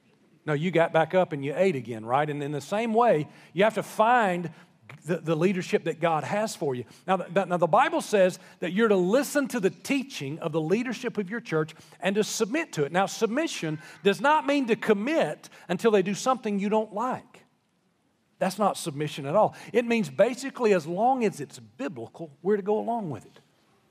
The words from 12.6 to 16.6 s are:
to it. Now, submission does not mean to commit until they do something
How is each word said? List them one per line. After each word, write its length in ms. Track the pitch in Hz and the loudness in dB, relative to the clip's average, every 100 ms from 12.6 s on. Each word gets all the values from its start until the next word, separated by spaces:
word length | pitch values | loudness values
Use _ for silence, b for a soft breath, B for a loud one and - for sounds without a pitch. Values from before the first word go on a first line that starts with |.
| 330 | -4
to 100 | - | -4
it. 80 | 143 | -2
Now, 140 | 170 196 | 0 -2
submission 760 | - 220 240 320 - 160 156 B B | 0 -2 0 -2 -4 -6 -6 B B
does 160 | 190 175 | 0 2
not 260 | 254 311 269 | 2 2 2
mean 220 | 285 240 | 0 2
to 80 | 226 | 0
commit 720 | - 208 226 320 170 - - B - | 2 2 2 0 0 -2 -14 B -6
until 220 | 180 226 | 0 4
they 120 | 208 | 4
do 120 | 190 | 2
something 460 | 196 254 262 226 202 | 0 0 -2 -2 -2